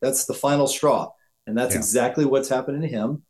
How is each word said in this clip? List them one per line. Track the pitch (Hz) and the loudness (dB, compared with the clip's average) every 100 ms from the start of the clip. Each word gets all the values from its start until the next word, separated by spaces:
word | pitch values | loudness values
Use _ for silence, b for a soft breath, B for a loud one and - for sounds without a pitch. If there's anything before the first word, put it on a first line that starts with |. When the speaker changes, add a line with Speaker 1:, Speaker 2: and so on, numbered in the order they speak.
Speaker 1:
that's | 131 131 | -2 -2
the | - | -4
final | - 139 143 135 | -2 2 2 2
straw. | - 151 123 - - _ _ - | 2 2 2 0 -12 _ _ -6
And | 110 | -2
that's | 123 | 0
Speaker 2:
Yeah. | 120 | -2
Speaker 1:
exactly | 110 127 123 143 | 0 0 0 2
what's | 143 135 135 | 2 2 2
happening | 127 131 143 | -2 -2 -4
to | 156 | -4
him. | 120 113 147 | -4 -4 -6